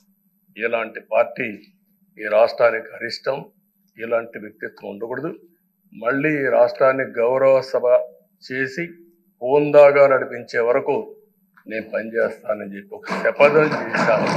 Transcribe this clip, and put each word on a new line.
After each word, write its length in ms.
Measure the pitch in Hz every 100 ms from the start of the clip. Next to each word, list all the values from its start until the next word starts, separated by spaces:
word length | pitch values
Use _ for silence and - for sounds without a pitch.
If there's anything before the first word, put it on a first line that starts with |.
| _ _ _ _ _ -
ఇలాంటి 420 | 113 117 107 113 -
పార్టీ 520 | 110 117 - 123 98 - _ _ _ _ -
ఈ 40 |
రాష్ట్రానికి 640 | 107 104 113 - 120 110 - -
అరిష్టం, 500 | 117 - - 135 - _ _ _ _ -
ఇలాంటి 400 | 113 117 117 113
వ్యక్తిత్వం 520 | 107 - 110 - 104
ఉండకూడదు. 480 | 101 117 131 156 - _ _ _ _ _
మళ్ళీ 500 | - 113 139 151 151
ఈ 20 | 135
రాష్ట్రాన్ని 580 | 117 120 - 135 135
గౌరవ 580 | 127 110 117 131 135 135
సభ 220 | 131 123 123 123 - - _ _ -
చేసి 380 | 131 131 - 170 - - _ _ _
హోందాగా 680 | 127 147 147 147 143 143 139
నడిపించే 520 | 131 123 120 120 123
వరకు 560 | 117 135 139 131 107 - _ _ _ _ -
నేను 220 | 110 104
పనిచేస్తానని 880 | 95 113 113 107 113 - 104 101 98
చెప్పి 180 | - -
ఒక 120 | -
శపథం 560 | - 113 - 143 151
చేశాను. 640 | 151 147 - - - - -